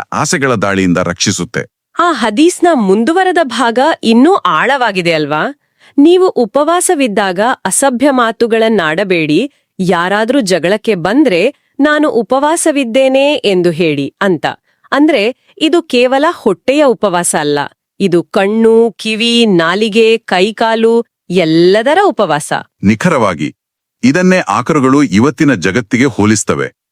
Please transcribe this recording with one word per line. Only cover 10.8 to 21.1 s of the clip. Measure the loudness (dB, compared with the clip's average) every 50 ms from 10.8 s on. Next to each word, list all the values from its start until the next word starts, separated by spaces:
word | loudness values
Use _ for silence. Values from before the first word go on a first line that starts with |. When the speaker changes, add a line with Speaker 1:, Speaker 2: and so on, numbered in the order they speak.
| -2 -2 -2
Speaker 2:
ಬಂದ್ರೆ, | -2 -2 0 2 2 2 2 2 0 0 -2 -4 _ _ _ _ -2
'ನಾನು | 0 0 0 0 0 0
ಉಪವಾಸವಿದ್ದೇನೆ' | 0 -2 -2 0 0 0 0 0 0 0 0 0 0 0 -2 -2 0 0 2 2 2 2 2 2 0
ಎಂದು | 0 0 0 0 2 0 0
ಹೇಳಿ" | 0 0 0 -2 0 -2 -4 -6 -6 -4
ಅಂತ. | -2 -2 -2 -2 -4 -6 -8 -8 _ _ _ _ _ -4
ಅಂದ್ರೆ | -2 0 2 2 2 0 0 -2 -4 _ _ _ _ -4
ಇದು | -2 0 0 -2
ಕೇವಲ | -2 0 0 0 2 2 2 0 0 -2
ಹೊಟ್ಟೆಯ | -2 -2 -2 -4 -4 -2 _ -2 0 2 2
ಉಪವಾಸ | 2 0 0 -2 -2 -2 -2 -2 -2 -4 -4
ಅಲ್ಲ, | -2 -2 -2 -4 -4 -6 _ _ _ _ _ -4
ಇದು | -2 0 0 0
ಕಣ್ಣು, | -2 _ -2 -2 -2 0 0 2 2 4 4 4 2 0
ಕಿವಿ, | -2 -6 -8 -6 -4 -4 -2 -2 0 2 2
ನಾಲಿಗೆ, | 2 2 2 2 0 0 -2 -2 0 2 2 2 2 2 0
ಕೈಕಾಲು | _ -2 -2 0 0 -2 -2 -2 -2 -2 0 0 2 2 2 0 -2 _